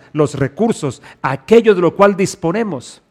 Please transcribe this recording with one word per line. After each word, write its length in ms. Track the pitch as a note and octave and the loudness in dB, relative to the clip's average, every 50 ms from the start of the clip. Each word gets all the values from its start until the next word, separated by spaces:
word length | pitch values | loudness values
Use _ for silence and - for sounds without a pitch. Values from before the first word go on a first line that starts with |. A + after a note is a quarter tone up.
| _ _ - | _ _ -2
los 220 | D3+ D3+ C#3 - | -2 -2 -2 -2
recursos, 640 | C#3+ C#3 - - - A3 A3+ G3+ - D#3+ C3+ - - - - - _ | -4 -6 -4 -4 -2 -2 -2 -2 -2 -6 -8 -8 -10 -16 -20 -14 _
aquello 540 | - C3 C#3 - _ - A3 A#3 A3+ A3 G3+ | -6 -6 -6 -4 _ 2 2 4 4 4 2
de 60 | F3+ | 4
lo 160 | F3 D#3+ D#3+ | 2 0 2
cual 180 | - G3+ G3+ G3 | 2 2 2 2
disponemos. 840 | E3+ F#3+ - - - - E3 E3+ A3 A#3 G3+ D#3 B2 - - - _ _ _ | 0 -2 -4 -4 -6 -6 -4 -4 -4 -4 -6 -8 -10 -12 -16 -20 _ _ _